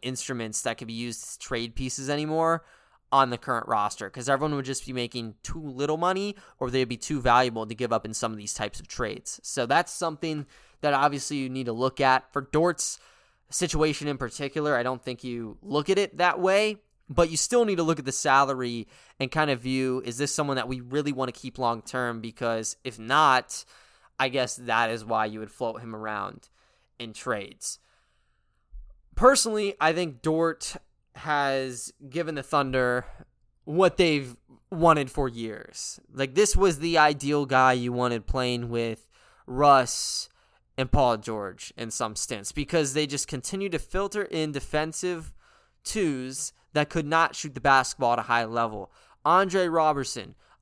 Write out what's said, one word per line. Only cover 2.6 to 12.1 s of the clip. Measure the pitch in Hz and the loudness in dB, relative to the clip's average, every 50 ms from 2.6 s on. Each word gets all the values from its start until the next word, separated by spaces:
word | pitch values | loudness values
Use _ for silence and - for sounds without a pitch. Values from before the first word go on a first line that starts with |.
| _ _ _ _ _ _ _ _ _ - | _ _ _ _ _ _ _ _ _ 2
on | 135 135 135 120 | 4 4 4 4
the | 120 - | 0 -6
current | - 139 123 113 - - | -4 -4 -4 -4 -2 0
roster, | 117 104 104 104 - - 104 95 | 0 0 0 -2 -4 -6 -10 -10
'cause | - 127 117 135 | -10 -6 0 0
everyone | 139 131 151 151 147 | 0 2 2 -2 -2
would | 139 127 | -4 -4
just | 135 131 - - | -6 -8 -8 -8
be | 131 | -8
making | 127 123 120 117 - 120 113 110 - _ - | -6 -6 -6 -6 -6 -10 -10 -10 -14 _ -12
too | - - 165 | -12 -10 -10
little | 151 143 127 131 143 147 156 | -10 -12 -6 -4 0 0 0
money, | 160 175 185 190 190 202 208 202 - - - _ - | 2 2 0 0 0 -4 -4 -6 -10 -18 -20 _ -6
or | 131 123 | -6 -2
they'd | 127 131 127 | 0 0 0
be | 117 120 | 0 -4
too | - - - 151 131 | -8 -6 -4 -4 0
valuable | 120 123 117 127 127 120 113 113 110 | 4 6 6 6 6 4 0 -4 -6
to | 107 113 | -8 -4
give | 107 123 113 | -4 -2 0
up | 113 110 - | 0 -2 -2
in | 110 | -6
some | 107 - 117 113 | -6 -4 -4 -4
of | 110 104 | -6 -6
these | 104 - | -10 -10
types | - - 107 104 - - | -6 -6 -6 -6 -6 -10
of | - - | -12 -12
trades. | - - 120 104 107 - _ - - - - | -8 -6 -6 -6 -6 -8 _ -14 -14 -12 -12
So | - - 135 120 | -8 -4 -4 0
that's | 117 143 170 175 - | 2 2 2 2 0
something | - - 175 165 156 - 175 160 156 151 135 _ - - _ _ _ _ | -6 -6 -4 -6 -4 -6 -6 -6 -6 -6 -8 _ -18 -20 _ _ _ _
that | 151 147 | 0 2
obviously | 143 135 147 143 143 135 - - 147 | 2 4 4 2 2 0 -6 -4 -4
you | 139 131 127 | -4 -4 -4
need | 131 135 127 | -4 -6 -4
to | 120 | -4
look | 113 117 131 131 - - | -2 0 0 0 2 4
at. | 135 131 | 4 6